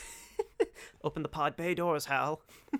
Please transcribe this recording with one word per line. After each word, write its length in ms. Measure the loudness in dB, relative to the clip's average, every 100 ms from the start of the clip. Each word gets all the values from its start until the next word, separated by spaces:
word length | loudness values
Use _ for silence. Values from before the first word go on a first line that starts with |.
| -14 -16 -10 -6
<laughs> 640 | -4 -2 -2 -4 -20 -6
Open 180 | -4 -2
the 60 | -4
pod 260 | 0 0 0
bay 180 | 0
doors, 320 | 2 2 2 2
Hal. 340 | 2 2 -2 -10 -20 -6